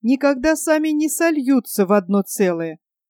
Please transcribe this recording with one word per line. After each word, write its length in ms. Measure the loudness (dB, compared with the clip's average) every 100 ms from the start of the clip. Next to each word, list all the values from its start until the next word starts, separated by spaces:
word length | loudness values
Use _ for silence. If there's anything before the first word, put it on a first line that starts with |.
никогда 560 | 0 2 2 0 0 0
сами 320 | 0 0 2
не 220 | 0 -2
сольются 720 | 0 0 0 2 0 0 -2
в 80 | 2
одно 300 | 2 2 -2
целое 560 | -2 -2 -2 0 -6 -10 _ _